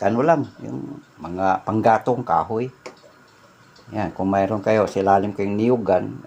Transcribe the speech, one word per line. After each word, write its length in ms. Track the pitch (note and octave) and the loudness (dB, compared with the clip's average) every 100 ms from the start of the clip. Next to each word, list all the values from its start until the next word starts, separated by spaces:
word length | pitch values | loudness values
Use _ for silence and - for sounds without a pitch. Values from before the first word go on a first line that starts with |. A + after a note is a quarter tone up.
ano 240 | G2+ A2+ D#3 | 0 2 4
lang, 160 | D#3+ B2+ - | 2 0 -10
yung 400 | - C3 - - - - | -12 -10 -10 -14 -20 -16
mga 400 | - F2+ F#2+ F#2 | -10 -2 0 0
panggatong 640 | - A2 A2 A2 - A#2+ A#2+ | 0 0 4 4 2 -2 0
kahoy. 400 | E2 E2 A2+ B2+ - - - - - - _ - _ - - - | 0 0 -4 -6 -10 -20 -20 -20 -20 -20 _ -20 _ -20 -20 -12
Yan, 160 | G#2+ F#2+ | -6 -6
kung 160 | - F#2+ | -4 0
mayroon 320 | G2 G2 G#2+ | 2 0 0
kayo, 320 | G2 G#2+ F#2+ | 2 2 2
sa 80 | G2 | 0
ilalim 320 | G2 G2 G2+ | 4 4 2
kayong 240 | G2+ G2+ | -2 -2
niyugan, 640 | G#2 A2+ B2 F#2+ F#2 G#2 B2 | 0 2 2 2 0 0 -10